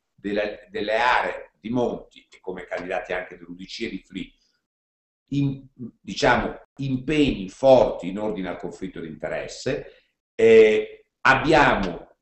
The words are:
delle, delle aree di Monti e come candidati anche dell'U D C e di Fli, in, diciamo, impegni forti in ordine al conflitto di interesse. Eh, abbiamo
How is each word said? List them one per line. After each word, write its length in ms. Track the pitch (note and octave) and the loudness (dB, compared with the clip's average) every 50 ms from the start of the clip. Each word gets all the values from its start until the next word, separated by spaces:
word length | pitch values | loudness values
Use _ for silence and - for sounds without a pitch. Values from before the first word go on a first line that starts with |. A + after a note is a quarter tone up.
| _ _ _ | _ _ _
delle, 540 | _ - G2+ G#2 G#2 G#2 G#2 G#2 - - _ | _ -8 -6 -4 -4 -4 -6 -8 -12 -18 _
delle 280 | - G#2+ G#2 G2+ A2 A2+ | -10 -8 -6 -4 -2 0
aree 540 | A#2+ B2 A#2+ G#2 F#2+ F2+ - - - - _ _ | 0 0 0 0 -2 -4 -8 -10 -14 -20 _ _
di 100 | - A2 | -12 -6
Monti 500 | A#2+ B2+ A#2+ A2 F#2 E2 - _ _ - _ _ | -4 -2 -2 -2 -4 -8 -12 _ _ -20 _ _
e 100 | - _ | -20 _
come 260 | _ F#2 F2+ F2 F2 | _ -14 -12 -12 -12
candidati 480 | - F#2+ F2 F2 F2+ F#2 F2+ - - F2+ | -12 -12 -10 -8 -8 -8 -8 -6 -6 -8
anche 240 | F#2 - - F2 F2 | -8 -8 -12 -16 -20
dell'U 180 | F2 E2+ F2 | -18 -18 -18
D 100 | F2+ F#2 | -18 -16
C 180 | - - - A2+ | -16 -12 -10 -10
e 60 | - | -10
di 140 | F#2+ F#2+ - | -10 -12 -16
Fli, 260 | _ F#2+ F#2 - - _ _ _ _ _ _ _ _ _ _ _ _ _ _ _ _ _ _ _ _ | _ -14 -14 -14 -14 _ _ _ _ _ _ _ _ _ _ _ _ _ _ _ _ _ _ _ _
in, 360 | C#3+ C#3+ C#3 C#3 C3 - - - _ - B2 - - _ | -4 -2 -2 -2 -4 -6 -12 -20 _ -16 -16 -16 -16 _
diciamo, 540 | _ G#2 F#2+ - - B2+ A#2+ A2 G2+ - - - - _ _ - | _ -12 -6 -2 0 2 2 0 -2 -4 -8 -12 -18 _ _ -10
impegni 720 | C#3 C3+ C3 B2+ C3 - D#3 D3+ C#3+ B2+ A2 G2+ F#2 F#2 | -6 -6 -4 -6 -4 -2 0 2 2 0 0 -4 -8 -12
forti 600 | - - C3 C3+ C3 A#2+ G#2+ - - - F2+ F2+ | -8 2 6 6 8 8 6 2 0 -6 -8 -8
in 100 | F#2 G#2 | -8 -6
ordine 300 | G#2+ G#2+ F2+ F2+ F#2 F2 | -6 -6 -6 -6 -8 -8
al 80 | F2 - | -8 -10
conflitto 420 | - D#2+ D#2+ - F#2 F2 - F2 | -10 -12 -12 -12 -14 -14 -12 -12
di 80 | D#2+ D#2+ | -14 -14
interesse. 800 | D2+ - - D#2 D#2+ D2+ - - - - - B2 - - - - - _ _ _ _ _ _ _ _ | -14 -12 -10 -8 -8 -8 -10 -10 -14 -8 -6 -6 -6 -6 -8 -14 -20 _ _ _ _ _ _ _ _
Eh, 720 | - A2+ A2+ A2+ A2 A2 A2 G#2+ G#2+ - - - - _ _ _ _ | 2 6 8 10 10 10 8 6 2 -2 -4 -12 -20 _ _ _ _
abbiamo 960 | - B2+ C3+ B2+ C3 D3+ D#3+ D3 C#3 B2+ A2 G2 F#2+ F2 E2 - - - _ _ | 2 4 4 4 4 4 4 6 6 4 2 0 -2 -4 -6 -10 -14 -20 _ _